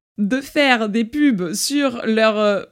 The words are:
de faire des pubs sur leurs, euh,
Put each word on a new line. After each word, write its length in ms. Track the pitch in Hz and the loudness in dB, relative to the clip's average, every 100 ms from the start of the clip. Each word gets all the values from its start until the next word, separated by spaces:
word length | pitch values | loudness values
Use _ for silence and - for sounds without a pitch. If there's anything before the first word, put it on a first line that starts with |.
| _ - | _ -6
de 240 | 202 262 | -2 -2
faire 480 | 277 302 285 240 220 | -4 0 2 2 0
des 160 | 214 226 | -2 -2
pubs 480 | 294 294 208 180 | 0 2 2 -2
sur 500 | 202 - 285 277 233 | -4 -4 0 -2 -2
leurs, 340 | - 220 220 214 | -2 2 2 2
euh, 240 | 208 202 - | 0 0 -4